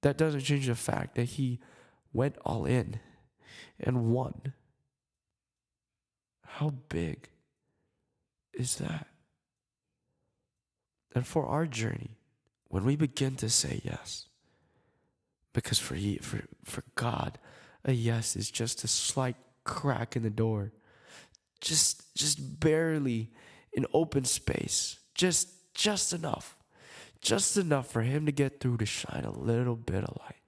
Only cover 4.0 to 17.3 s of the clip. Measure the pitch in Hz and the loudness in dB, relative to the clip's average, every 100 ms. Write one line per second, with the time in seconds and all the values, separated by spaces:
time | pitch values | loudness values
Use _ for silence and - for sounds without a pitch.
4 | 113 120 135 - 139 - _ _ _ _ | 4 2 0 -4 -10 -10 _ _ _ _
5 | _ _ _ _ _ _ _ _ _ _ | _ _ _ _ _ _ _ _ _ _
6 | _ _ _ _ - - 151 135 - - | _ _ _ _ -18 -4 -4 -4 -6 -4
7 | 82 - - _ _ _ _ _ _ _ | -4 -6 -12 _ _ _ _ _ _ _
8 | _ _ _ _ _ - 127 - - 160 | _ _ _ _ _ -6 -4 -2 -4 -4
9 | - _ _ _ _ _ _ _ _ _ | -8 _ _ _ _ _ _ _ _ _
10 | _ _ _ _ _ _ _ _ _ _ | _ _ _ _ _ _ _ _ _ _
11 | _ 120 127 165 90 147 165 117 110 - | _ -4 0 0 0 0 0 -2 -2 -4
12 | - 110 _ _ _ _ _ 95 107 147 | -10 -14 _ _ _ _ _ 0 2 2
13 | 151 - 135 131 110 - - - 50 50 | 2 2 -2 0 0 2 0 -4 -4 -8
14 | - - - _ _ _ _ _ _ _ | -8 -14 -14 _ _ _ _ _ _ _
15 | _ _ _ _ _ - - - - 76 | _ _ _ _ _ -6 0 -2 0 -2
16 | 101 104 - - - - - - - - | -2 -2 -6 -8 -8 -14 -6 -6 -4 -2
17 | 120 - - | -2 0 -4